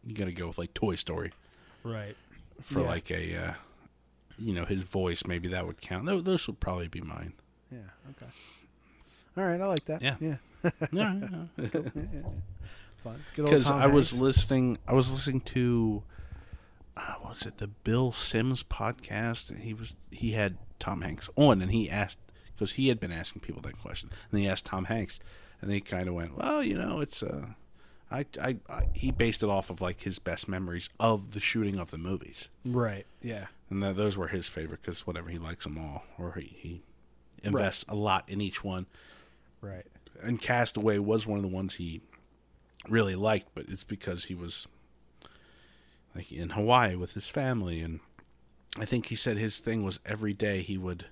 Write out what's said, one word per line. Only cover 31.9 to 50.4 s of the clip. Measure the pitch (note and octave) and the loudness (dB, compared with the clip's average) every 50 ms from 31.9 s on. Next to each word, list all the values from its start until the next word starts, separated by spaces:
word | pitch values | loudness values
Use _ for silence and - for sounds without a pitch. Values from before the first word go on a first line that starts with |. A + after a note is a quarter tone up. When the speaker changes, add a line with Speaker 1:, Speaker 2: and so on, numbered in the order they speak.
Speaker 1:
the | - E2 | -8 -6
movies. | E2 F2+ G2 F2+ - - - - - - - - - | -4 -4 -4 -4 -6 -10 -14 -14 -14 -16 -18 -10 -6
Speaker 2:
Right. | B2+ B2 B2 A#2+ A2 G2+ G2 G2 - - - | -2 0 2 2 0 -2 -6 -10 -14 -18 -10
Yeah. | - A#2 A2+ G#2 F#2+ - - - - - | -8 -8 -8 -8 -10 -12 -16 -20 -10 -4
Speaker 1:
And | G2 G2 G2 | -2 0 0
that, | G2 F#2+ | 2 2
those | G2 G#2+ G#2 F#2+ | 2 2 2 2
were | F#2+ F2 E2 | 0 -4 -2
his | - F#2 E2+ - | -2 -4 -4 -4
favorite, | - E2+ D#2+ D#2+ E2 - | -6 -6 -6 -6 -8 -8
'cause | - - E2+ - - | -8 -8 -8 -6 -6
whatever, | - E2+ E2+ E2 F2 | -6 -6 -6 -6 -6
he | F2 E2+ | -8 -6
likes | E2 D#2+ E2 - - D#2+ | -6 -8 -8 -8 -8 -8
'em | D2+ D#2+ | -6 -6
all, | D#2+ D2+ C#2 - - - - - | -6 -8 -8 -10 -12 -14 -12 -8
or | F2 E2+ | -8 -6
he, | E2 F2+ C#2+ - - - | -6 -8 -10 -10 -16 -14
he | - F2+ E2+ - - - - - - - - - _ - _ - - | -12 -10 -10 -10 -14 -18 -20 -20 -20 -20 -20 -20 _ -20 _ -6 -2
Speaker 2:
Right. | |
Speaker 1:
invests | G#2 D3 C3 G2+ F#2+ - - - - | 0 2 2 2 2 0 -2 -4 -4
a | G#2+ | -2
lot | G#2 G#2 G#2 F#2 F#2 - - | 0 2 2 2 2 0 -2
in | G2 G2+ | -4 -2
each | G#2 F#2+ - - - | -2 -2 -4 -4 -6
one. | G2+ F#2 F#2 F#2 - - - - - - - - - - _ _ - _ _ | -4 -4 -4 -6 -8 -14 -20 -20 -20 -20 -20 -20 -20 -20 _ _ -20 _ _
Speaker 2:
Right. | - G2+ F#2+ F2+ F#2 - - - _ - - - | -12 -12 -12 -12 -14 -18 -20 -20 _ -20 -20 -8
Speaker 1:
And | - A#2 A#2+ A2 | -4 -4 -4 -2
Castaway | - - B2 A#2+ A#2+ G#2+ - A2 G#2 A2 G#2 G2+ | 0 2 4 4 4 2 2 2 4 4 4 4
was | G2+ G#2 A2 A2 G#2+ A2 | 4 4 2 2 2 0
one | G#2 G2+ | 0 0
of | G2 | 0
the | F#2 | 0
ones | F#2 F#2 G2 F#2 - | -2 -2 -2 -4 -4
he | - F2 E2+ E2+ G2+ - _ - - - _ _ _ _ _ _ _ _ _ _ _ - - | -6 -6 -6 -6 -8 -12 _ -20 -20 -20 _ _ _ _ _ _ _ _ _ _ _ -4 2
really | A2 A2+ G#2+ G2 F#2 | 4 4 4 4 2
liked, | F#2 G2+ A2 A2 F#2+ - - _ | 2 4 4 4 2 0 -6 _
but | F2+ - - | -12 -10 -8
it's | F#2+ - - | -10 -12 -8
because | - A2 - - G2 F2+ F2+ - | -8 -8 -6 -4 -6 -4 -4 -4
he | - F#2 | -6 -6
was, | F2 F2 F2 - - - - - - - _ - _ - - _ - - - - - - - - - - - - - _ - _ _ _ _ - | -8 -6 -8 -8 -8 -10 -12 -18 -20 -20 _ -20 _ -20 -20 _ -20 -20 -20 -20 -20 -20 -20 -20 -20 -20 -20 -20 -20 _ -20 _ _ _ _ -12
like, | F2+ E2+ - | -12 -12 -10
in | A#1+ D2 F2 F2 | -8 -6 -6 -4
Hawaii | F2+ G#2+ G#2 A2+ B2 B2+ A#2+ G2+ F2+ | -2 2 6 8 8 8 8 6 2
with | F2+ F2 - | -2 -4 -6
his | - G#2 - - | -6 -10 -10 -4
family, | - D3 C3+ C3 B2+ A2+ F#2+ F2 E2+ E2 | -2 0 0 2 0 0 0 0 -2 -2
and | E2 E2 D#2+ D2+ - - _ - - _ _ _ - _ - - _ _ - | -2 -4 -6 -8 -10 -18 _ -20 -20 _ _ _ -20 _ -20 -20 _ _ -6
I | - - | -6 -2
think | - C3 A#2+ A2 | -2 -2 -2 -2
he | - A#2 | -2 -4
said | - - B2+ A2 | -2 0 0 0
his | G2+ A2+ G#2+ - - | 0 0 -2 -2 -4
thing | - A2+ A2+ A2+ G2+ | -4 -2 -2 0 0
was | F#2+ F#2 - _ | -2 -4 -6 _
every | - G#2+ G#2 G#2+ G#2 G2+ | -8 -6 -2 -2 -2 0
day | G2 | 0